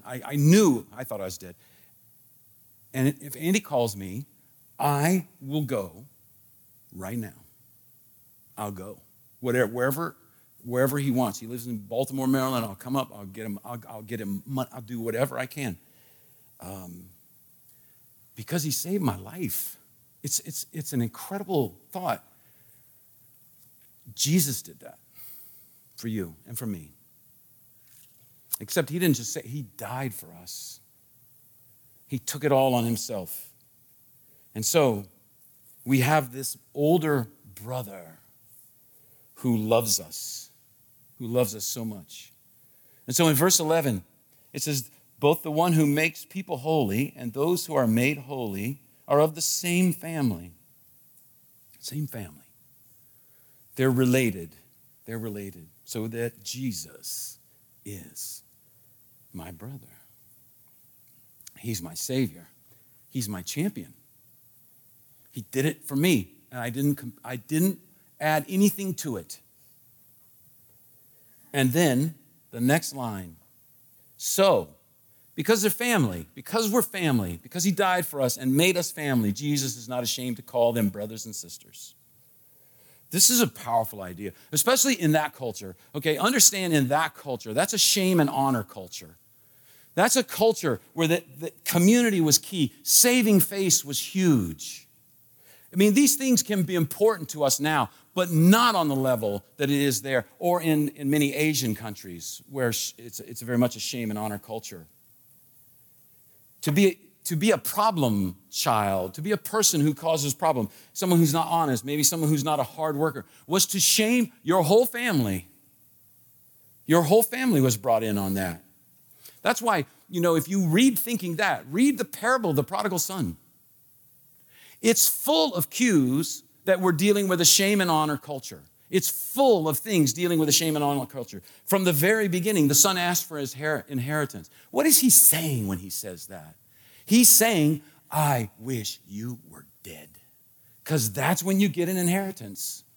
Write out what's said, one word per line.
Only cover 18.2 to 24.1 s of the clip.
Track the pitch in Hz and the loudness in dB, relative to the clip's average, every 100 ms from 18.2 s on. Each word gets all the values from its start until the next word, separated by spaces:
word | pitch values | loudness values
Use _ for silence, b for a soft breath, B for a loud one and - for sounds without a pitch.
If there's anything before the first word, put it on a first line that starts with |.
| _ - | _ -18
because | 107 170 | -6 -4
he | 147 | -4
saved | 123 175 196 | -4 -4 -2
my | 139 95 | -2 -4
life. | 98 175 202 - - - _ _ _ _ | -10 -8 -6 -6 -8 -12 _ _ _ _
It's, | 143 - | -6 -6
it's, | - - - | -6 -12 -12
it's | 160 143 | -12 -6
an | 131 | -4
incredible | 117 - - 196 190 165 110 - - | -4 -6 -10 -10 -4 -2 -2 -6 -16
thought. | 185 180 101 _ _ b b b b b b b _ _ _ _ _ - _ _ _ - | -8 -6 -6 _ _ b b b b b b b _ _ _ _ _ -20 _ _ _ -14